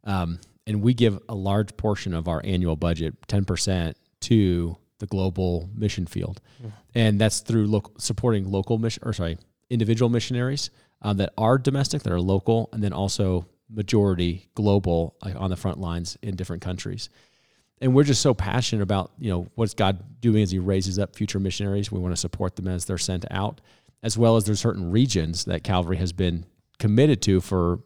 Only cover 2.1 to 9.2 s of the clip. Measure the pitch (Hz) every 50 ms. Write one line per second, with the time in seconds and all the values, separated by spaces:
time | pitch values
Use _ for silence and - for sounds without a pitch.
2.1 | 87 82 80 87 82 76 - - 92 90 90 85 80 73 85 85 85 78 82 80
3.1 | - _ - - - 101 98 - 90 - - 101 95 90 85 80 - _ _ _
4.1 | _ _ - - 120 110 101 92 87 87 85 85 82 - _ _ _ _ 107 -
5.1 | 107 95 92 95 85 95 92 90 87 85 82 95 104 110 107 101 - - 90 -
6.1 | - 98 90 85 92 - _ _ _ _ 120 110 104 - _ _ _ 120 113 110
7.1 | 104 101 110 110 - - - - 117 113 107 104 107 104 - - _ - - -
8.1 | 110 - - 123 113 101 95 95 98 95 95 - 117 110 113 117 - - - 117
9.1 | 104 -